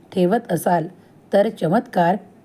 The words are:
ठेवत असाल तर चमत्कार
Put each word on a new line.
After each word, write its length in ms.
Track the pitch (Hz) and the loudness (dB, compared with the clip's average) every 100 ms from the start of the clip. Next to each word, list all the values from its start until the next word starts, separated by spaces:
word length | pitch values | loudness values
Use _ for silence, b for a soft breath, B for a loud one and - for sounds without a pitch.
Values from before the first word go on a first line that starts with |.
| - | -8
ठेवत 380 | 185 180 226 - | 0 0 0 -2
असाल 340 | 165 190 175 160 b b b _ | -4 0 0 -2 b b b _
तर 160 | 202 214 | 0 0
चमत्कार 680 | - 160 220 - 185 170 208 - - | -2 -2 0 0 0 0 0 -6 -20